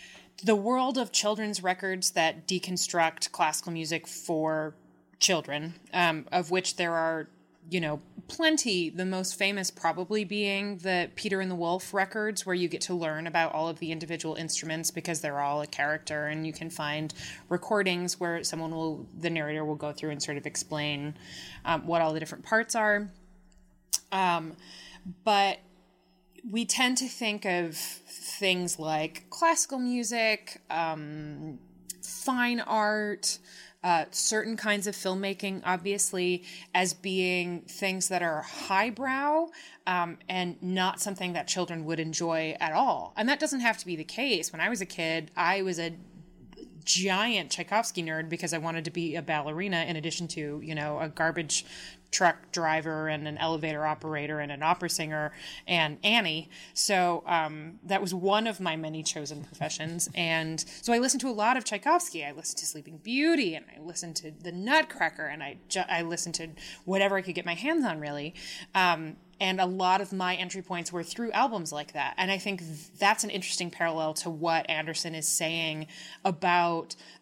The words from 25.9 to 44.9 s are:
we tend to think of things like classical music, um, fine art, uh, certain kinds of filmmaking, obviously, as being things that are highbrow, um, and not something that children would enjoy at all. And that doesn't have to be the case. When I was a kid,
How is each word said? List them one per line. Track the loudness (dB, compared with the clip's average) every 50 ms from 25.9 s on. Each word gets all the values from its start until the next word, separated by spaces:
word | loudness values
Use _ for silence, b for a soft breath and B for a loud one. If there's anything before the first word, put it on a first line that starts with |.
| _ _ _ _ _ _ _ _ _ -14 -8 -2
we | 0 0 0
tend | 2 4 4 4 4 4
to | 2 0
think | -2 -4 -2 -2 -2 -2 0 0
of | 2 2 2 0 -2 -4
things | -6 -8 -8 -10 -12 -16 -18 -16 -12 -10 -10 -4 0 2 4 4 4 2 0 -2 -2
like | -2 0 0 0 0 -2 -6 -10 -16 -14
classical | -2 4 4 4 6 4 2 0 -2
music, | -2 0 0 0 0 -2 0 0 2 2 2 2 0 -4 -10 -18 -14 _ -4
um, | -2 0 0 0 -2 -4 -6 -8 -8 -8 -8 -8 -8 -8 -8 -10 -10 -12 -14 -20 -20 -16 -14 -14 -12 -12
fine | -12 -12 -12 -4 -2 0 2 2 2 2 2 0
art, | 0 0 2 2 4 4 2 2 0 -2 -2 -2 -2 -2 -2 -2 B B B B B B B B 2
uh, | 4 4 4 2 0
certain | -2 0 0 2 2 2 2 0 -2
kinds | 0 0 2 2 2 0
of | -2 -4
filmmaking, | -2 0 0 0 0 0 -2 -2 -2 -4 -4 -4 -2 0
obviously, | 0 0 0 0 0 0 0 0 0 0 0 2 2 0 0 -4 B B B B B 2
as | 2 2 2 0
being | -4 -4 -2 0 2 2 2 2 0 0 -2 -4 -6
things | -8 -12 -6 -4 -2 -2 0 0 -2 0
that | 0 0
are | 2 0 0 -2
highbrow, | -4 -8 -10 -8 -2 2 2 4 2 2 0 -2 -2 -2 0 2 2 4 4 4 2 0 B B B B B B _
um, | 0 2 2 0 0 -4 -8 -8 -4
and | -2 0 -2 -2 -4 -4
not | -2 0 2 2 2 2 0 0
something | -4 -4 -4 -4 -4 -2 -2
that | -2 -2
children | 0 0 0 0 -2 -4 -4 -4
would | -2 -2 -2
enjoy | -2 -2 -2 -2 0 0 0 0 0 -2 -2 -2
at | -2 0 2
all. | 2 4 2 2 0 -4 -6 -4
And | 0 0
that | 2 2 2
doesn't | 0 0 0 2
have | 2 2 0
to | 0 -4
be | -6 -6
the | -6 -6
case. | -6 -4 -2 0 2 2 0 0 -4
When | -2 -2
I | 0 0
was | 0 -2
a | -4
kid, | -6